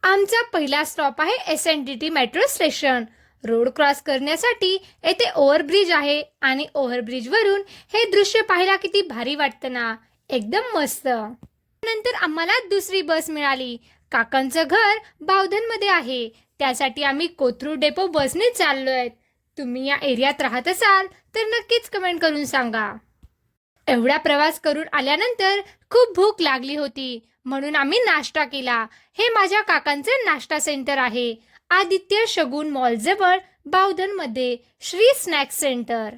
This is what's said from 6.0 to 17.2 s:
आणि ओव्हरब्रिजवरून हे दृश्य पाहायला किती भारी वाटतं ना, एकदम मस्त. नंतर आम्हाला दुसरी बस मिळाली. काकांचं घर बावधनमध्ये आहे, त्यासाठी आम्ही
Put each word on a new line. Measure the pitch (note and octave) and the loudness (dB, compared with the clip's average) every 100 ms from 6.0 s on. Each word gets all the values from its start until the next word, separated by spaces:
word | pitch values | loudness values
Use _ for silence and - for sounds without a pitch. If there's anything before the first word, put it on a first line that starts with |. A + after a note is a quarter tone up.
| C#4+ D4 D4 _ | 2 -2 -4 _
आणि | C4+ C4 D4 | -2 -2 -4
ओव्हरब्रिजवरून | D4 C4 B3 A3 B3+ A#3 G4 G#4+ G4 G4+ | -4 -2 -2 -6 -8 -2 0 2 0 -2
हे | - _ G#4+ A#4 | -16 _ -2 2
दृश्य | F#4+ G4 A4+ | 4 2 2
पाहायला | A4 F4+ F#4 G4 | 2 2 2 0
किती | F#4+ G4 | 0 -2
भारी | F4+ A#3 A#3+ D4 | -2 -4 -6 -2
वाटतं | C#4+ - C4 | -2 -2 -8
ना, | B3 A#3 A3+ _ _ _ | -6 -6 -6 _ _ _
एकदम | C4 G#3 F4 B4 G#4 | -4 -2 -2 -2 -2
मस्त. | C#4+ - C4 A#3+ G#3+ A#3+ - _ _ _ | -2 -2 -2 -2 -4 -12 -20 _ _ _
नंतर | A4 A4+ A4+ B4 | -6 -4 -2 -2
आम्हाला | F4+ D#4 E4+ A#4 G#4+ | -2 -2 0 0 0
दुसरी | G4+ G4 F#4+ | -2 0 -4
बस | D#4 D#4+ D#4+ | 0 -2 -2
मिळाली. | D#4 C#4+ C4 B3+ A#3 _ _ _ | -4 -2 -2 -4 -10 _ _ _
काकांचं | A#3+ A3+ C4+ C4 D#4+ D#4+ | -2 0 0 0 0 2
घर | F#4+ A4 G#4+ G#4+ _ | 4 4 2 -4 _
बावधनमध्ये | D#4 F#4+ G4 G4 A4+ A4+ G4+ | 0 2 2 -2 -2 -2 0
आहे, | F4+ B3 B3+ A3+ _ _ _ | 0 0 -6 -6 _ _ _
त्यासाठी | C#4 B3 C4+ C4 | -2 0 -2 -2
आम्ही | C#4+ C#4 | -2 -2